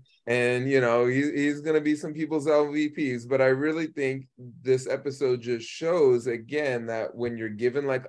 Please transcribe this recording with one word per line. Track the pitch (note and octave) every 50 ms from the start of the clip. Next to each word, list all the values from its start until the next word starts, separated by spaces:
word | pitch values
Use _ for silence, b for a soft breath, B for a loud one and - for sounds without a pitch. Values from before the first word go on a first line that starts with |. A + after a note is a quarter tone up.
| - _ _ _ _
and, | A#2 A#2+ B2 A#2+ B2 B2 B2 B2+ C3+
you | C#3 C3+ B2
know, | A#2 A#2 A#2+ B2
he, | B2 B2+ C3+ C#3+
he's | D3 - C#3+ C#3+ D3 D3 D3 D3
gonna | D#3+ D#3 D#3
be | D3 D3+ D3+
some | D3 - D#3 D3+
people's | E3 D#3 D3 D#3+ D3+ C3+
L | D#3+ D3+ D3+ D3 D3
V | D3 D3+ D3+ D3
Ps. | D3 - D3 C3 B2 A#2+ A#2
But | B2 C3+ B2+
I | C3
really | C3 C3 C3 D3 D#3 D#3 E3 D#3+
think | D#3 - D3 C#3 C3 C3+ C3+ C3 - _ - B2 A#2+ A2+ - -
this | C3 C3 C3 C3
episode | - B2+ C3 - C#3+ C3 - C#3+ B2+ B2+ A#2+
just | A2+ A#2+ A#2+ A2+ A2+
shows, | - - - D#3+ E3 F3+ F3+ D3 C3 B2 A#2+ A2+ B2+
again, | A#2 A#2 A2+ A#2+ C#3 D3+ D3+ C#3 B2 A#2+ A2+
that | A#2 A2+ A2+ G#2+ - -
when | A#2 A#2+ A#2+ A#2+
you're | A2+ A2+ A2
given, | G#2 G#2 A#2+ B2 A#2+ C#3+ C#3
like, | C3+ C3 C3 C3